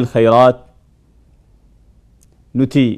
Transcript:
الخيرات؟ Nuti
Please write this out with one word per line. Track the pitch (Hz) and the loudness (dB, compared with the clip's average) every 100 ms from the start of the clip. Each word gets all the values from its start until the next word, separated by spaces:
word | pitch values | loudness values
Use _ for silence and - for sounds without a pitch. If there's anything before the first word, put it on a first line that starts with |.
الخيرات؟ | 120 120 113 120 127 123 - _ _ _ _ _ _ _ _ _ _ _ _ _ _ _ _ _ _ | 0 0 2 2 2 0 -8 _ _ _ _ _ _ _ _ _ _ _ _ _ _ _ _ _ _
Nuti | 123 131 143 123 | -6 -4 -2 -2